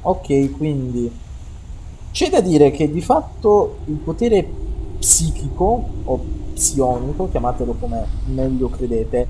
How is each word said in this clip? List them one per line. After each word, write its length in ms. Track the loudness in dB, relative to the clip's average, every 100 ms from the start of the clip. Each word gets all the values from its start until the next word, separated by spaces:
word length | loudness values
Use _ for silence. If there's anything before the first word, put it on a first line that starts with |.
Ok, 560 | -2 -4 2 2 2 0
quindi 540 | -2 -2 -2 -2 -4 -6 -14 -14 -12 -14 -14 -14 -14 -14 -10
c'è 180 | -2 2
da 120 | 4
dire 320 | 4 8 6
che 180 | 6 0
di 100 | 0
fatto 800 | 2 2 0 -2 4 4 4 -4 -6
il 80 |
potere 520 | -6 -4 0 2 4 2 -4 -6 -6 -6 -4
psichico 920 | 2 4 4 -2 -4 0 2 2 -2 -6
o 200 | -4 -4 -2 -6 -6
psionico, 760 | -2 0 2 2 0 -2 -4 -2
chiamatelo 460 | 0 -2 -2 -2 -4
come 260 | -4 -2 -2 -2 -2
meglio 420 | 0 0 0 0
credete 580 | -2 -2 0 0 0 0